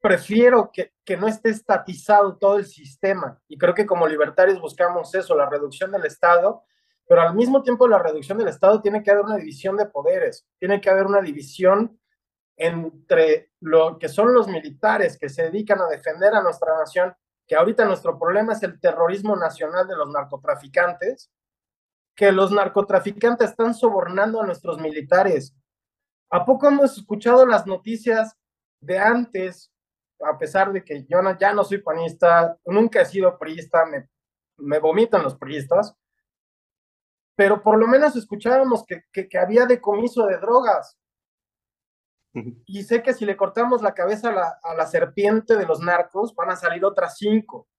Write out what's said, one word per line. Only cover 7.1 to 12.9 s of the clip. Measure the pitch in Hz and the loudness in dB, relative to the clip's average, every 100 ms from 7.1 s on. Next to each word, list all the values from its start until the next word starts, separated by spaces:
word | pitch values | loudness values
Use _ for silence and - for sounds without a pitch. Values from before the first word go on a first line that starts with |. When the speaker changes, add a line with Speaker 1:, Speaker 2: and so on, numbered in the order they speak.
| 170 | 4
Speaker 1:
al | 165 | 4
mismo | 185 247 269 | 0 2 0
tiempo | 262 240 | 0 2
de | 247 | 4
la | 202 | 4
reducción | 175 151 139 202 | 2 -6 -8 -6
del | 208 | -6
Estado | - 190 214 | 2 2 4
tiene | 214 208 | 0 -4
que | 208 | 2
haber | 202 | 2
una | 202 208 | 2 -6
división | 156 143 190 202 | -8 -10 -8 -4
de | 202 | -4
poderes, | 143 143 185 156 - _ _ | -4 -4 -2 -4 -6 _ _
tiene | 180 202 | -4 -2
que | 202 | 2
haber | 190 190 | 2 2
una | 202 | 0
división | 180 143 143 - 185 196 226 _ _ _ _ _ _ _ | 0 -8 -14 0 2 2 0 _ _ _ _ _ _ _
entre | 165 170 165 | -4 -4 -10